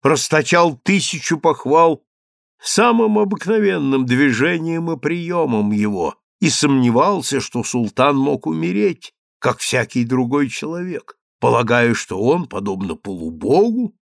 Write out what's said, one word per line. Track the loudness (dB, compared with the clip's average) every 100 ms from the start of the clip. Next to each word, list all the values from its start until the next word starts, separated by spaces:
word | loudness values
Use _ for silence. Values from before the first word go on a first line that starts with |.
расточал | 2 0 2 0 2 2 2 0
тысячу | 0 0 0 -6 -4 0
похвал | 0 -2 0 4 4 2 _ _ _ _ _ _
самым | -4 2 4 4 2 2
обыкновенным | 0 -2 -2 0 2 0 0 0 2
движением | 2 2 2 0 0 -2 -4 -4
и | -4
приёмом | -4 -4 -4 -2 0 0 0
его | 0 0 -2 -4 -6 _ _
и | 0
сомневался, | 2 2 4 4 2 2 0 -2 -4
что | -4 -6
султан | -4 -4 -4 0 2 2
мог | 0 -2 -4
умереть, | -4 -2 0 -2 -2 -16 _ _ _
как | -4 -4
всякий | -2 -2 -2 -2 0
другой | 0 0 0 -2
человек, | -6 -8 -8 -8 -10 -14 -20 _ _
полагая, | 0 2 2 2 2
что | 0 -4 -2
он, | 0 0 -2
подобно | -6 -6 -4 -6 -8
полубогу | -10 -8 -10 -6 0 2 2 0 -6 _